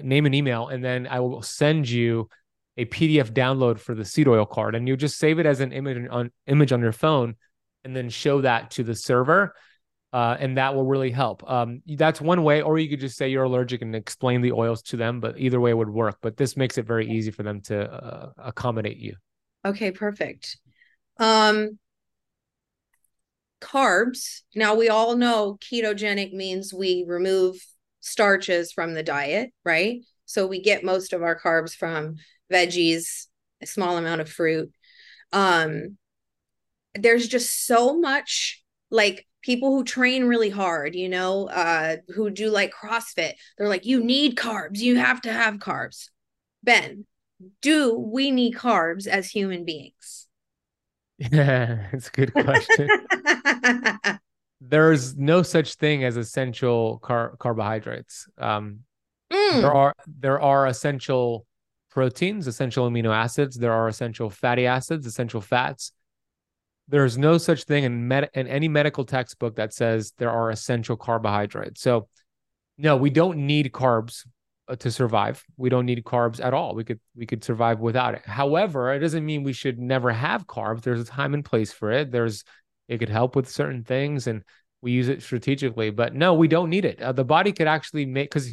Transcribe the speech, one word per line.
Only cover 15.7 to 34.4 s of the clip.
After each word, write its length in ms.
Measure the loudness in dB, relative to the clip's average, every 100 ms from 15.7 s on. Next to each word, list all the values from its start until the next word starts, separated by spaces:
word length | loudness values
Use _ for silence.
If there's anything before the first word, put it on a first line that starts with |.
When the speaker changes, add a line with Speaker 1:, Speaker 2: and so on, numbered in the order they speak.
Speaker 1:
would 160 | 2 0
work. 280 | -2 -4 -4
But 140 | -8 -2
this 220 | -2 0
makes 200 | -2 -2
it 80 | -2
very 240 | -2 -2
easy 220 | -2 -4
for 120 | -6
them 180 | -8 -8
to, 280 | -6 -6 -6
uh, 420 | -10 -14 -14 -16 -16
accommodate 600 | -14 -6 -4 -4 -6 -8
you. 180 | -14 -16 _ _ _ _
Speaker 2:
Okay, 280 | -6 -4 -6
perfect. 680 | -4 -8 -6 -8 -8 -18 -18 _ _ _ _ _ 0
Um, 600 | 4 6 6 4 -2 -8 _ _ _ _ _ _ _ _ _ _ _ _ _ _ _ _ _ _
carbs. 800 | -6 0 4 4 2 -2 -10 -14 _ -2
Now, 180 | 2 4
we 140 | 4
all 260 | 4 2 2
know 440 | 2 2 0 -4
ketogenic 720 | -8 -4 -2 -2 -2 -2 -4
means 400 | -8 -6 -6 -8
we 320 | -4 -2 -2 -2
remove 500 | -2 0 2 2 0 -14 _ _ _
starches 720 | -8 0 4 4 2 -2 -2
from 240 | -6 -6 -4
the 80 |
diet, 500 | -4 -4 -2 -4 -4 -6
right? 380 | -2 0 0 -2 -12 _ -8
So 220 | -4 -2
we 140 | 0
get 220 | 2 2
most 300 | 2 -2 -2
of 80 | -4
our 180 | -2 -2
carbs 360 | 0 0 -2 -6
from 400 | -6 -4 -6 -10 -18 _ _
veggies, 760 | 2 2 2 2 0 -4 -10 -14 _ _ _
a 60 | -10
small 300 | -4 -2 0
amount 240 | -2 -4
of 80 | -6
fruit. 440 | -2